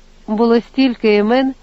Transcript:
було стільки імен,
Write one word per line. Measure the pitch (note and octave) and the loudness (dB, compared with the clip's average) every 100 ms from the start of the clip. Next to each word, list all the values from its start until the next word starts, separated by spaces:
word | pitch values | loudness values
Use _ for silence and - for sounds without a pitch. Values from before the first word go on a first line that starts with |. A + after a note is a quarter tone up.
| - - - | -20 -20 -8
було | G#3+ A#3 A#3 | -2 0 0
стільки | - - C4 A3+ A3 G#3 | -2 -2 -2 0 0 0
імен, | G#3 B3+ C4+ C4+ | 2 0 -2 -6